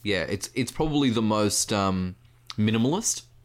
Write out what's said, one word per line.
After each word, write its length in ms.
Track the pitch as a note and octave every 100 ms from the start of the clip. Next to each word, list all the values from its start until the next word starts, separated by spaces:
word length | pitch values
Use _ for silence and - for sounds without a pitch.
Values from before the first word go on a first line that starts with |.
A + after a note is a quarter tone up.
yeah, 180 | G#2 F#2
it's, 260 | D#2 G2+ - -
it's 160 | B2
probably 380 | - D#3+ C#3+ C#3
the 120 | A2+
most, 520 | A2 G#2+ G#2 - -
um, 420 | G#2+ G2 F#2 F#2 F2+ - - - -
minimalist 680 | G#2+ A2+ A#2+ F#3 A3+ - - -